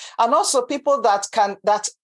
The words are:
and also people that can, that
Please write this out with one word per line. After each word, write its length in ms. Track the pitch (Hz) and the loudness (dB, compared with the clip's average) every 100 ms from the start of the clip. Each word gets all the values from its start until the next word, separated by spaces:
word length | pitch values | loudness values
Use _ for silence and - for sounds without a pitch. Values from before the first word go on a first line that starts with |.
| - - | -12 -2
and 140 | 233 | 2
also 280 | 302 - 269 | 2 2 -2
people 400 | 247 285 285 277 | -2 -4 0 2
that 260 | 226 202 - | 2 0 -2
can, 260 | 233 202 196 | -2 -2 0
that 240 | 202 208 - - | 0 0 -2 -12